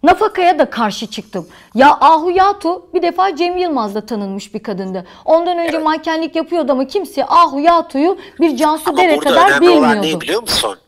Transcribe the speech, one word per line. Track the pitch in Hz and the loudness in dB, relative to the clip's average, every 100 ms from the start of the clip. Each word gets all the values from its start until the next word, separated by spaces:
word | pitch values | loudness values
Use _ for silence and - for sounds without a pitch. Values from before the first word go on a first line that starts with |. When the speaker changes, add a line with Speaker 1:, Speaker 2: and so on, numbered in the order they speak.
Speaker 1:
nafakaya | 302 370 427 - 349 320 | 4 2 0 0 0 2
da | 269 | 0
karşı | - 226 - 220 | -2 -4 -4 -12
çıktım. | - - 190 165 - _ | -12 -12 -12 -12 -20 _
Ya | 214 277 - | 4 4 6
Ahu | 285 320 339 | 4 4 2
Yatu | 359 381 403 320 359 - | 0 0 0 -4 -6 -4
bir | 359 | -2
defa | 339 339 381 294 | -2 0 -2 0
Cem | 349 359 | -4 -2
Yılmaz'la | 359 277 208 208 208 | -2 -2 -4 -6 -8
tanınmış | 220 196 196 - | -8 -6 -10 -10
bir | 214 | -12
kadındı. | 214 185 190 185 175 - | -8 -8 -6 -8 -12 -12
Ondan | - 320 349 349 | 0 0 2 -4
önce | 339 320 | -4 -2
Speaker 2:
Evet. | |
Speaker 1:
mankenlik | 311 311 311 320 330 320 | -2 -4 -4 -4 -4 -6
yapıyordu | 320 339 277 | -4 -4 -2
ama | 262 269 | -2 -2
kimse | 403 349 - | -4 -6 -6
Ahu | - 330 339 269 | 0 2 2 2
Yatu'yu | 311 339 320 269 320 392 - - | 2 2 0 -2 -2 -2 -8 -2
bir | 330 247 | -2 2
Cansu | 302 311 359 | 0 0 -2
Speaker 2:
Ama | 294 | 0
Speaker 1:
Dere | 370 294 | 2 2
Speaker 2:
burada | 294 | 2
Speaker 1:
kadar | 254 370 | 4 4
Speaker 2:
önemli | 285 349 | 4 4
olan | 339 247 220 | 4 4 0
ne | |
Speaker 1:
bilmiyordu. | - 156 | -2 -4
Speaker 2:
biliyor | 151 196 | -4 -6
musun? | 233 - 110 98 | -2 -4 -4 -6